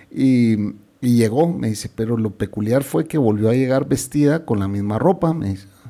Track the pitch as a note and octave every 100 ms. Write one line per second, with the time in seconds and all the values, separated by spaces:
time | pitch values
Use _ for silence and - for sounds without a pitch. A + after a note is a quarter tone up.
0 | - - C3 B2+ A#2 G#2+ G#2 - - -
1 | B2+ A#2+ A2 A#2+ E3+ - A#2 G#2+ - -
2 | A2+ A#2 G#2+ G2 G2+ - G#2+ C3 C#3 D#3+
3 | D#3 D#3 A#2 G#2+ A2 B2+ C3 C3+ C#3 C3+
4 | - D3 C#3+ D#3+ - G#2+ G2 G2+ G2+ A2
5 | D#3+ F3+ E3 D#3+ G2 F#2+ - _